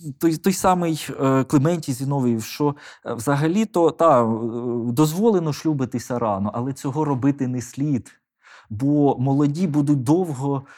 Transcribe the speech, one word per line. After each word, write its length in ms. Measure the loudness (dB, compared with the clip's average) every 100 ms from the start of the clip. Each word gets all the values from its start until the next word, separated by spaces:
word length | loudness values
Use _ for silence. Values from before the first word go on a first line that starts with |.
| -14 -2
той, 180 | -2 0
той 160 | -2
самий, 560 | 0 2 2 0 -4 -6 -2
е, 240 | 2 2
Клементій 480 | 2 2 2 0 -4
Зіновій, 480 | -6 -4 0 0 0
що, 360 | -4 -2 -2 -2 -10 -14 -10
е, 80 |
взагалі-то, 760 | -6 -2 0 0 0 0 2 2
та, 340 | 4 4 6
е, 20 | 4 0 -4 -6 -4 -4 -2
дозволено 600 | 2 2 2 2 2 0
шлюбитися 680 | -2 -2 -2 -2 -4 -6 -4
рано, 320 | -2 -2 -2
але 180 | -4 -6
цього 320 | -6 -6 -2
робити 440 | -2 0 0 0 -2
не 140 | -6
слід, 480 | -8 -4 -2 -2 -4 _ _ _ _ -20 -14
бо 480 | -4 0 4 4 2
молоді 480 | 0 2 2 0 0
будуть 360 | 0 2 0
довго, 600 | 2 0 0 -4 -4 -4 -8